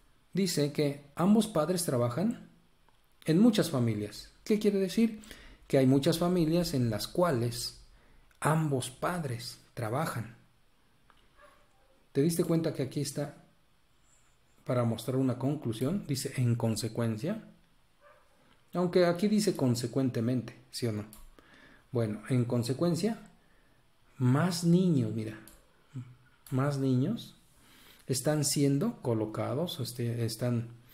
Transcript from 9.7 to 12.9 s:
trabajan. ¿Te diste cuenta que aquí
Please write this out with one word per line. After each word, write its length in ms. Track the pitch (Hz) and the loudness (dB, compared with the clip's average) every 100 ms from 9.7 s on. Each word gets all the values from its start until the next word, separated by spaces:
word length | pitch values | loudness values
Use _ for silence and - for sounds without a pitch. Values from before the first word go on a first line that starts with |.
| - | -8
trabajan. 600 | 110 127 165 - - - _ _ _ _ _ _ _ - _ _ - - _ _ _ _ _ | -4 -2 -4 -4 -8 -12 _ _ _ _ _ _ _ -20 _ _ -20 -20 _ _ _ _ _
¿Te 120 | - | 0
diste 200 | 151 170 | 0 0
cuenta 300 | 170 165 165 | 0 0 0
que 80 | 143 | -4
aquí 200 | 131 | -6